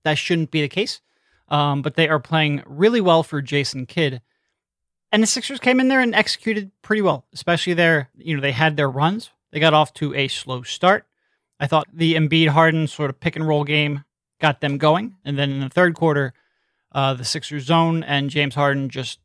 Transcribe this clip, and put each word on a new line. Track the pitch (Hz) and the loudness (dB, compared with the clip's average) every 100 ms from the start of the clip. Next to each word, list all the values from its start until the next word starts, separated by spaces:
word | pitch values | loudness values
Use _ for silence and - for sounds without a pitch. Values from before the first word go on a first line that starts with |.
"That | - 151 | -2 -2
shouldn't | - 170 156 | 0 -2 0
be | 160 | -2
the | 143 | -2
case." | 185 233 - _ _ _ _ - | -2 -4 -8 _ _ _ _ -4
Um, | 147 143 139 | 0 0 -2
but | 151 165 | -4 0
they | 156 | 0
are | 151 | 0
playing | - 160 151 143 | 0 0 0 -2
really | - 143 208 240 | -6 0 2 4
well | 180 165 | 4 4
for | 156 147 | 2 -6
Jason | 135 143 127 131 | -2 -2 -2 -6
Kidd. | 123 170 147 127 _ _ _ _ _ _ _ _ - | -8 -2 -2 -4 _ _ _ _ _ _ _ _ -2
And | 214 | 0
the | 220 | 0
Sixers | 254 - 269 | -2 -6 -4
came | 254 254 | 0 2
in | 262 | 2
there | 269 | 2
and | 240 | 2
executed | 208 - - 226 208 196 _ | 0 0 -4 -4 -4 -6 _
pretty | - 214 | -4 0
well, | 190 139 _ | 0 0 _
especially | - - 170 185 | -8 -2 -2 0
their, | 170 170 156 131 _ | 2 2 2 -2 _
you | 160 | -6
know, | 147 | -2
they | 139 | -2
had | 123 160 147 | 2 0 2
their | 139 | 0
runs. | 131 160 214 - _ _ | 0 -2 -2 -10 _ _
They | 151 | 0
got | 160 | 4
off | 151 151 | 4 2
to | - 147 | -2 -4
a | 139 135 | -2 -4
slow | - - 127 | -4 -8 -10
start. | 120 - 180 208 _ _ _ _ _ - | -8 0 2 2 _ _ _ _ _ -8
I | 143 | 0
thought | 160 - | 0 -2
the | 165 165 | -2 0
Embiid | 160 151 160 160 | 2 2 4 4
Harden | 147 160 160 156 | 6 4 4 -2
sort | - 143 | -4 -6
of | - | -4
pick | 165 156 | -6 -4
and | 156 | -2
roll | 147 | 0
game | 143 151 147 143 - _ _ - | 0 0 -2 -4 -10 _ _ -2
got | 156 139 | -2 0
them | 147 143 | -4 0
going. | 151 170 220 - 139 | 2 2 -2 -12 -8
And | 139 | -4
then | 139 | -2
in | 135 | -4
the | 135 | -4
third | 175 180 | 2 0
quarter, | 160 165 143 127 - _ _ _ _ _ | 2 0 0 -2 -8 _ _ _ _ _
uh, | 139 135 | -2 -2
the | 127 | -2
Sixers | 123 151 - 147 | -6 -8 -8 -10
zone | 131 165 165 165 | 0 2 2 0
and | 147 143 139 | -2 -2 -2
James | 147 143 | -2 -2
Harden | 147 143 139 135 | 0 0 0 -4
just | 135 123 - | -8 -12 -14